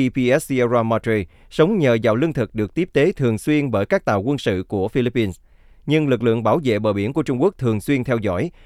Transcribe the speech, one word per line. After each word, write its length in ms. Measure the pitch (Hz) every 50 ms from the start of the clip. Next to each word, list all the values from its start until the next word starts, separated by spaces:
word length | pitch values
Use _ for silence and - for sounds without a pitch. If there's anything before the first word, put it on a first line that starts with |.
| 135 127 -
P 20 | 131 127 123 127 156
S 40 | -
Sierra 380 | - 139 127 123 117 120 120 113
Madre 420 | 113 113 110 - 117 110 107 95 - _ - - -
sống 280 | - - 156 175 233 202
nhờ 180 | 151 127 117 117 107
vào 140 | 117 107
lương 160 | 117 151 170 147
thực 220 | 135 117 98 -
được 200 | 113 107 95 -
tiếp 140 | - 180 - -
tế 200 | 143 139 175 202
thường 260 | - 139 120 110 104
xuyên 320 | - - 151 151 147 139
bởi 160 | 113 101 101
các 180 | - 190 196 -
tàu 160 | - 110 101
quân 180 | 95 123 147 131
sự 260 | - - 101 92 92 -
của 200 | - 101 92 107
Philippines. 520 | - 139 120 120 - 131 113 98 87 - _ _ _ - _ - - _ -
Nhưng 220 | - 147 156 156 143
lực 140 | 131 113 117
lượng 200 | 120 113 117 110
bảo 180 | 110 113 165 156
vệ 140 | 127 110 104
bờ 140 | 107 110 101
biển 200 | 101 101 110 139
của 100 | 160 151
Trung 200 | - 139 120 147
Quốc 120 | 196 190 -
thường 220 | 131 120 110 107
xuyên 240 | - - 147 135 123
theo 140 | - 127 117
dõi 320 | 101 101 90 90 131 175 - - -